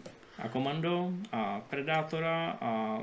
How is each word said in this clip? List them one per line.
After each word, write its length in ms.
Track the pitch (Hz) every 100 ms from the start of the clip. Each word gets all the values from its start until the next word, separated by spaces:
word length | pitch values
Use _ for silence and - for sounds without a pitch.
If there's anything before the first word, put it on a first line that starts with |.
| - - - -
A 100 | 117
Komando, 600 | 127 139 156 170 175 180 180 208
a 280 | 117 101 101 -
Predátora, 800 | 143 143 160 156 160 165 165 165 -
a 380 | 120 110 110 110